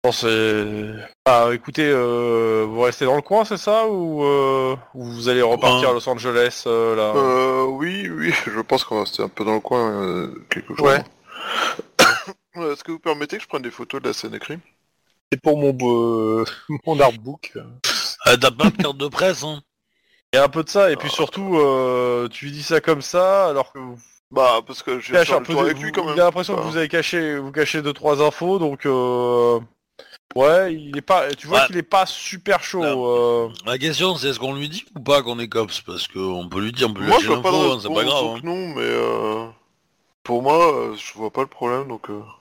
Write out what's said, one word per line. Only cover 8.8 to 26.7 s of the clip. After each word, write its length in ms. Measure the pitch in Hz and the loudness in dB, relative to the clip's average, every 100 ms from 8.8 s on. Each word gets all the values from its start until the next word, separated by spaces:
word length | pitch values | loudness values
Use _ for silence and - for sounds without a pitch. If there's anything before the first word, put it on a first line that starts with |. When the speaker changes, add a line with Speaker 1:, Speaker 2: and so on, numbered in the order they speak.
Speaker 3:
qu'on 120 | - 107 | 0 -4
va 60 | |
rester 180 | 98 - | -4 -4
un 60 | 101 | -6
peu 160 | - 107 | -4 -2
dans 80 | 107 | -2
le 40 | |
coin, 320 | - 123 113 101 | 0 0 0 -2
euh, 400 | 92 87 - - - | -4 -4 -6 -12 -8
quelques 260 | - - - | -8 -6 0
jours. 120 | 143 | 4
Speaker 1:
Ouais. 160 | 143 - _ _ - - - - - - - | 2 0 _ _ -14 -8 -4 -4 -6 -8 4
Speaker 3:
<coughs> 360 | - - - - _ 175 | 4 4 -6 -18 _ -8
Euh, 140 | 160 | -6
est-ce 140 | 143 - | -6 -8
que 60 | |
vous 60 | 165 | -6
permettez 360 | 170 147 147 208 | -2 -2 -4 -8
que 80 | |
je 60 | - | -6
prenne 140 | 151 | -8
des 60 | 123 | -8
photos 300 | - 120 135 | -12 -10 -6
de 60 | 123 | -4
la 60 | |
scène 180 | 113 113 | -4 -8
de 60 | 110 | -10
crime ? 240 | - 160 _ _ _ _ _ _ _ | -12 -14 _ _ _ _ _ _ _
Speaker 4:
C'est 120 | 139 | 0
pour 160 | 156 147 | 2 4
mon, 180 | 143 127 | 2 2
euh, 640 | 123 117 117 113 110 110 110 - - | 2 2 2 2 0 0 -2 -8 -10
<laughs> 160 | 151 - | -8 -2
mon 120 | 147 | 4
artbook. 500 | 135 113 117 147 - - | 4 2 -14 -14 -16 -16
Speaker 2:
Euh, 800 | 117 120 - - - - - 123 | -18 -6 -4 -4 -6 -2 2 4
t'as 120 | 131 | 2
pas 180 | 117 208 | 4 2
de 80 | - | 2
carte 140 | 156 139 | -6 -4
de 100 | 143 | -6
presse, 340 | - 185 175 | 0 0 0
hein ? 180 | 151 147 _ _ _ _ _ _ _ | -8 -10 _ _ _ _ _ _ _
Speaker 1:
Il 60 | 131 | 2
y 20 | |
a 60 | 139 | 4
un 20 | |
peu 160 | 156 | 2
de 60 | 160 | 0
ça, 200 | 202 190 | 4 4
et 60 | 143 | 2
puis 140 | 147 | -4
Speaker 3:
Euh. 20 | |
Speaker 1:
surtout, 460 | - 147 190 196 165 | -4 -4 -4 0 4
euh, 720 | 143 131 127 127 123 120 120 | 4 4 2 0 0 -2 -4
tu 220 | - 143 | -8 -14
dis 120 | 147 | -12
ça 160 | 147 160 | -2 0
comme 220 | 165 151 | 2 -2
ça, 480 | - 175 185 196 185 | 0 0 2 4 2
alors 240 | 139 127 | 0 -4
que 60 | 139 | -8
vous 200 | 127 120 _ _ _ | -16 -16 _ _ _
Speaker 3:
Bah, 300 | 135 127 113 113 | 2 4 4 -2
parce 180 | 131 | -10
que 180 | - 127 | -6 -6
je 100 | - | 2
vais 60 | 175 | 2
Speaker 1:
cache 100 | 165 | 4
Speaker 3:
faire 80 | 175 | 2
Speaker 1:
un 20 | |
Speaker 3:
le 40 | 123 | 0
Speaker 1:
peu 60 | |
Speaker 3:
tour 120 | 151 | 0
Speaker 1:
de, 20 | 143 | 0
Speaker 3:
avec 120 | 156 | 0
lui, 80 | 147 | -4
Speaker 1:
vous, 40 | |
Speaker 3:
quand 140 | 202 160 | -4 -2
même. 100 | 156 | 4
Speaker 1:
il 60 | |
a 20 | |
l'impression 320 | 175 175 180 - | 4 2 -4 -4
que 60 | |
Speaker 3:
Enfin. 80 | |
Speaker 1:
vous 80 | - | -2